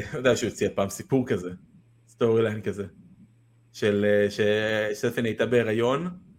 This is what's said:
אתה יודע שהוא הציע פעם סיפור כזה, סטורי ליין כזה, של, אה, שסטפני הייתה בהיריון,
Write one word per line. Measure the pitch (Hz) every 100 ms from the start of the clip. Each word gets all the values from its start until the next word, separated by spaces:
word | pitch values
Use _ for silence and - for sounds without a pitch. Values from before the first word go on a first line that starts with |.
| -
אתה | 151
יודע | 127 113
שהוא | 104
הציע | - 101 -
פעם | 98
סיפור | - - 135 123
כזה, | 101 87 90 - - _ _ _
סטורי | - 117 113
ליין | 110 107
כזה, | 101 98 92 - - - - _ _ _ _
של, | - 107 101 104
אה, | 104 101 104 104 107 110 110 107
שסטפני | 107 120 123 113
הייתה | 107 113
בהיריון, | 120 110 110 120 143 180 180 -